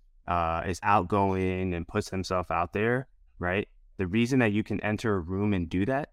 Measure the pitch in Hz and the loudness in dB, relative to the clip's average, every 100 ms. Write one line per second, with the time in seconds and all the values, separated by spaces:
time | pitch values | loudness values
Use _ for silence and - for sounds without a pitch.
0 | _ _ - 87 82 82 87 87 104 101 | _ _ -4 0 0 -2 -4 -2 4 4
1 | 92 104 98 95 92 92 95 85 82 107 | 4 2 2 2 0 0 -2 -2 -2 -4
2 | - 95 90 92 87 85 85 101 113 123 | -4 -6 -2 -2 0 -2 -2 0 0 0
3 | - _ - - 90 95 - - - - | -4 _ -20 -8 -2 -2 -4 -12 -20 -6
4 | 92 107 117 135 113 104 - 104 104 107 | 0 2 4 4 4 2 -2 -4 -2 -2
5 | 113 98 82 95 104 95 82 90 101 135 | -2 -2 -2 -2 0 0 0 0 0 -2
6 | 160 | -4